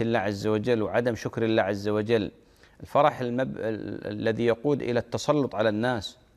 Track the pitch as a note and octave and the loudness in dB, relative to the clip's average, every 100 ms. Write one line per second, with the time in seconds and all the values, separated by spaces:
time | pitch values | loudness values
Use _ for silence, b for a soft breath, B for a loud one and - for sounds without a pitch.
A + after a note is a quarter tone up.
0 | A2+ A2+ G2 G2+ G#2 G#2+ A2 A#2+ G2+ G#2 | 0 0 0 -2 0 0 2 0 0 0
1 | A#2+ A2 B2+ - A2+ A2 G2 G#2 G2+ G#2+ | 0 -2 -4 -2 0 2 2 0 -2 0
2 | G#2+ A#2 F#2+ - b b b b - - | 2 2 0 -8 b b b b -2 2
3 | D3 - B2 A#2+ C3+ - A2 A2 - G#2 | 4 2 -4 -2 -4 -4 -4 -4 -6 -8
4 | - G#2 A2 A2+ A#2 A2+ D3 C#3+ - A#2+ | -8 -4 -2 2 2 2 0 0 0 -2
5 | - A#2+ - D3+ B2 G2 A2 G#2+ B2 A#2+ | -2 -2 2 2 2 2 2 2 0 -2
6 | - - _ | -6 -14 _